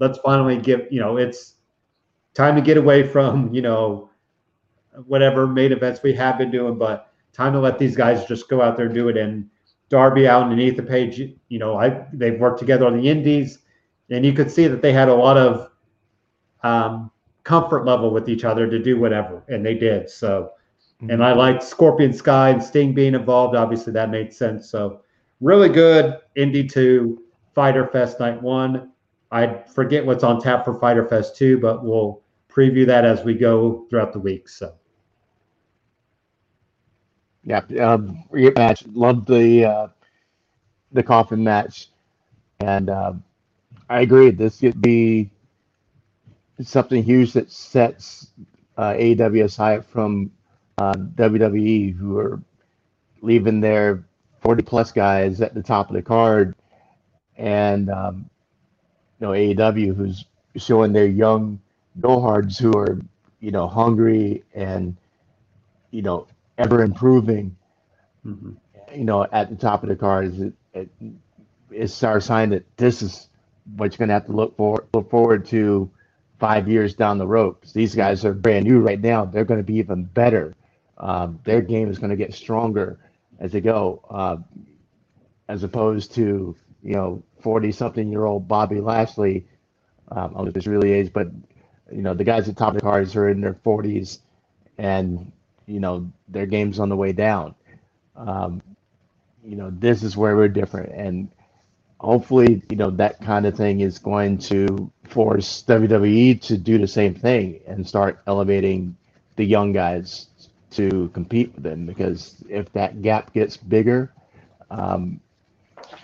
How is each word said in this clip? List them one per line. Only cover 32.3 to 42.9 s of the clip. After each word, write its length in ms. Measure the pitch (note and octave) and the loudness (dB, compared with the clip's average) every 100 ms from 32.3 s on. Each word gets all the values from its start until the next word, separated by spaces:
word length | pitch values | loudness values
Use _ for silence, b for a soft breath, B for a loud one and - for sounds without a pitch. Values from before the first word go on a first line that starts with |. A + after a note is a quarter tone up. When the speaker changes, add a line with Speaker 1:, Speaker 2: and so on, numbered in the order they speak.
| _ _ | _ _
Speaker 1:
preview 380 | - C3 C3 B2 | 2 4 4 4
that 180 | B2 | 4
as 200 | A#2 A2 | 4 2
we 100 | A#2 | -2
go 520 | A2+ A#2+ A2+ A#2 A2+ - | 0 2 2 2 -2 -4
throughout 220 | A#2 G#2 | -4 -4
the 80 | G#2 | -4
week. 280 | F#2+ F#2+ - | -8 -8 -12
So, 240 | - F2 - _ _ _ _ _ _ _ _ _ _ _ _ _ _ _ _ _ _ _ _ _ _ _ _ _ _ | -16 -16 -16 _ _ _ _ _ _ _ _ _ _ _ _ _ _ _ _ _ _ _ _ _ _ _ _ _ _
Speaker 2:
Yeah, 180 | - G#2 - B2+ | -6 -4 -4 0
um, 440 | A#2 A2+ G2+ - - | 2 2 0 -12 -8
great 240 | D3 C3 C3 | 4 4 6
match. 280 | A#2 G#2+ A2+ | 2 2 -4
Loved 400 | A2 A#2+ B2 G#2 | 0 2 2 2
the, 360 | B2 A#2 A#2 | 4 6 6
uh, 240 | A2+ G#2+ G#2+ _ _ _ _ _ _ _ _ _ _ | 4 0 -6 _ _ _ _ _ _ _ _ _ _
the 100 | B2 | -2
coffin 420 | A2+ A#2 A2 A2 | 4 4 4 0
match, 440 | A2 G#2 - - - _ _ _ _ _ _ - | 0 0 -2 -10 -20 _ _ _ _ _ _ -8
and, 280 | G2+ G2 | -2 -2
uh, 240 | F#2+ | -2